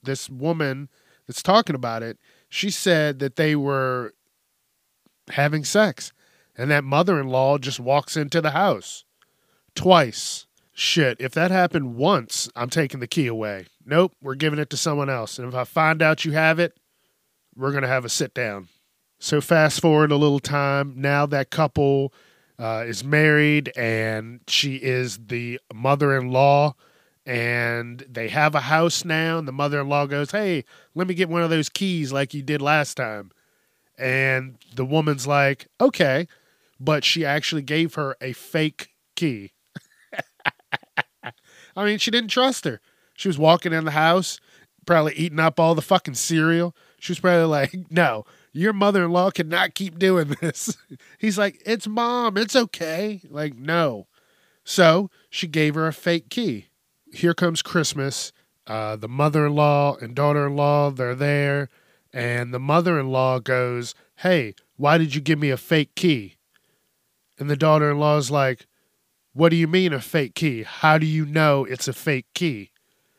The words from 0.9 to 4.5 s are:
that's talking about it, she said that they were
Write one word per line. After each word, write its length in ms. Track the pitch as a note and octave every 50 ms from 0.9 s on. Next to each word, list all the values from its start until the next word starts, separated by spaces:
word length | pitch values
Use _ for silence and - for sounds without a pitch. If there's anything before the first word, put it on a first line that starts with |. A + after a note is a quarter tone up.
| _ _ _ _ _ _ _ -
that's 160 | B2+ - -
talking 320 | F3+ F#3+ A3+ A3+ - D3+
about 280 | B2+ B2 A#2 A2+ A2+ A2+
it, 140 | A#2 A2 - _ _ _ _ _ _
she 200 | - - - G3+
said 500 | E3+ - - F#3+ E3+ D#3 D3+ D3+ C#3 C3
that 160 | C#3 C3+ -
they 200 | - D#3 D#3 D3+
were 580 | D3 C#3 C#3 C#3 C3+ C3 C3 B2+ B2+ A#2+ G#2+ - _ _ _ _ _ _ _